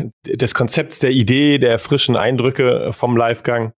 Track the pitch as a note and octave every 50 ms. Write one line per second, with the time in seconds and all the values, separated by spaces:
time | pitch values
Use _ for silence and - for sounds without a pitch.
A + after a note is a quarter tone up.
0 | - - - _ - - - B2 B2+ A#2 - - B2 A#2+ - E3 D3+ D#3 - -
1 | - B2+ C3 C3+ A2+ G2 B2+ C3+ D3 D3 D3 C#3 B2 A#2+ A2+ A2+ - - C#3 C#3
2 | - - B2 - G2+ A#2 C3+ A#2+ A#2 C3 B2+ - C3 B2 B2 - - - A#2+ -
3 | - B2 A#2+ A#2 A#2 A#2 A#2 - - - A#2+ A#2 A2+ A2 -